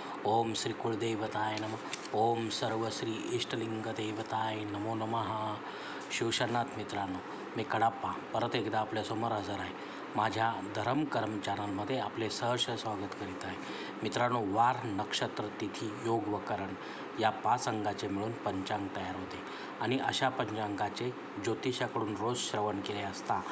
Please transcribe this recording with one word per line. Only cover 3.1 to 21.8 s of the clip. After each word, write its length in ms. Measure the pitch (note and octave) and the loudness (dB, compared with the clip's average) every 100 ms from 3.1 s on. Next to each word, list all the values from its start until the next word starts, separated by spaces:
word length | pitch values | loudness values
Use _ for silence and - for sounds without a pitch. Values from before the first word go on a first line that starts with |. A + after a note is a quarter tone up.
इष्टलिंग 760 | G#2+ A2+ A#2+ - A#2 A2+ A2+ A2+ | -2 -2 -2 0 -2 -2 -2 -4
देवताय 760 | A2+ G#2+ G#2+ - A2 A2 G#2+ | -2 -2 -2 -2 0 0 -2
नमो 320 | G#2 G#2 A2 A2+ | -4 -2 -2 0
नमः. 600 | A2 A2+ G#2+ A2 A2 G#2 - - - - - | 0 0 0 0 -2 -4 -6 -8 -8 -8 -4
शिवशरणात 540 | - A#2 A2 A#2 A#2+ A#2 A2+ | 0 2 2 2 2 0 -4
मित्रांनो, 420 | G2+ G2+ G2 F#2+ - - - A#2 | -4 -2 -2 -4 -6 -8 -6 -4
मी 60 | |
कडाप्पा 480 | G#2+ A2+ A2+ - C3+ | 0 4 4 4 -2
परत 440 | - - A2+ A#2+ B2 | -4 -2 0 2 2
एकदा 240 | G#2+ A2 | 2 2
आपल्यासमोर 520 | G#2+ A2 G2+ A2 A#2 | 2 0 0 0 2
हजर 280 | G#2+ G2 G2 | 0 0 -4
आहे. 140 | F#2 - - - - G#2 | -4 -6 -8 -8 -2 2
माझ्या 560 | A2 A2 A2+ A2+ G2 A2 | 2 4 2 2 -2 0
धरम 300 | A2+ C#3+ D3 | 2 2 2
कर्म 340 | A#2+ G#2+ G#2+ | 2 0 0
चॅनलमध्ये 600 | G2+ G2+ G#2 F#2+ - C3 | 0 0 0 -2 0 0
आपले 300 | - A#2 A2 | -2 0 -2
सहर्ष 400 | - A#2+ B2 B2+ | 2 2 2 2
स्वागत 400 | A2+ A2+ G2+ G2 - | 0 -2 -2 -4 -4
करीत 240 | F#2+ F2+ | -6 -4
आहे. 140 | G2 F#2+ - - - - | -6 -6 -6 -6 -6 -4
मित्रांनो, 400 | A2 A#2+ A#2+ A#2+ G2+ | 0 4 4 4 4
वार, 380 | G#2 B2 B2 | 6 6 6
नक्षत्र, 640 | A#2 G2 G#2 - A#2 - G#2 - | 0 -2 0 0 0 -2 -4 -2
तिथी, 240 | G2+ - A2+ | -4 -2 -4
योग 420 | G2 A2+ A2+ G#2 | -2 2 2 2
व 100 | G2+ | -2
करण 380 | - G2+ F#2+ F#2+ - - - - | 0 -2 -2 -6 -8 -8 -6 2
या 100 | A2 | 4
पाच 380 | - A2 A#2+ B2 | 4 4 4 4
अंगाचे 400 | A2 G#2 G2+ G2+ | 2 0 0 0
मिळून 240 | G2 A2 | 0 0
पंचांग 560 | A#2 G#2+ F#2+ F#2+ - F#2+ G2 | 0 -2 -2 0 -2 -2 -4
तयार 200 | F#2+ F#2 | -4 -4
होते 280 | F#2+ - - - - - | -6 -8 -8 -8 -8 -2
आणि 180 | A2+ C3+ | 2 2
अशा 300 | - - C3 | 2 4 2
पंचांगाचे 840 | - G#2+ A2 G#2 G2 G#2 - B2 - - G2+ | 2 0 0 -2 0 -2 0 -2 -4 -8 -4
ज्योतिषाकडून 720 | G#2+ G#2+ C3+ B2 | -2 0 0 0